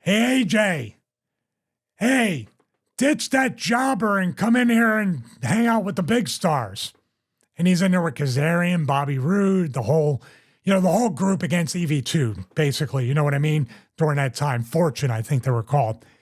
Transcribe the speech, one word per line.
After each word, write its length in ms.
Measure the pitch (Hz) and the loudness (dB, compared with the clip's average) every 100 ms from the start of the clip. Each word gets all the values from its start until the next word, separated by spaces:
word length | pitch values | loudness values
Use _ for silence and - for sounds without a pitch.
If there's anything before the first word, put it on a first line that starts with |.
Hey, 420 | - 208 240 262 | 0 0 2 2
A 20 | |
J, 520 | 214 214 214 165 110 - _ _ _ _ _ _ _ _ _ _ | 0 0 0 -2 -8 -14 _ _ _ _ _ _ _ _ _ _
hey, 520 | 226 262 226 156 107 _ _ _ _ - | 0 2 0 -2 -8 _ _ _ _ -2
ditch 320 | 269 302 - | 0 0 0
that 260 | 269 262 - | 0 -2 -4
jobber 600 | 160 233 262 269 220 196 | -2 0 0 0 0 0
and 180 | 180 - | -2 0
come 200 | 202 240 | 2 2
in 120 | 240 | 4
here 300 | 233 233 214 | 4 2 2
and 240 | 208 156 113 - | 0 -4 -8 -8
hang 240 | 117 214 233 | -2 2 2
out 180 | 226 | 0
with 120 | 196 143 | -2 -4
the 60 | |
big 260 | 165 233 220 | 0 0 0
stars. 640 | - 180 147 110 98 - _ _ _ _ _ _ - | -2 0 0 -4 -10 -14 _ _ _ _ _ _ -2
And 120 | 175 | 2
he's 140 | 180 | 2
in 100 | 190 | 2
there 100 | 185 | 2
with 120 | 170 | 0
Kazarian, 720 | - 143 127 151 170 175 180 143 | -2 -2 0 0 0 0 0 0
Bobby 320 | 139 143 135 | 0 0 -2
Roode, 560 | 135 196 196 190 170 | 0 2 2 2 0
the 80 | 131 | -2
whole, 400 | 110 160 151 135 - - _ _ | 0 2 2 -2 -6 -20 _ _
you 80 | - | 0
know, 80 | 196 | 2
the 100 | 185 | 4
whole 200 | 180 240 | 2 2
group 320 | 147 190 190 | 0 -2 0
against 340 | 131 175 165 180 | 0 -2 -2 -2
E 80 | |
V 180 | 170 147 | -2 -2
two, 340 | 127 170 123 92 92 | 0 -2 -2 -4 -10
basically, 520 | - 151 135 147 135 123 | -2 0 0 -4 -2 0
you 80 | |
know 100 | 143 | 0
what 100 | 147 | 0
I 40 | 143 | 0
mean? 300 | 151 151 127 - _ - | 0 0 -2 -8 _ -2
During 200 | 156 143 | 0 0
that 180 | 135 | -2
time, 280 | - 147 123 | -2 -2 -2
Fortune, 480 | 117 165 165 120 139 | -2 0 0 0 -2
I 120 | 113 | -2
think 220 | 110 139 | -2 -2
they 60 | 131 | 0
were 120 | 120 | -2
called. 420 | 110 143 113 110 - _ | 0 0 0 -4 -12 _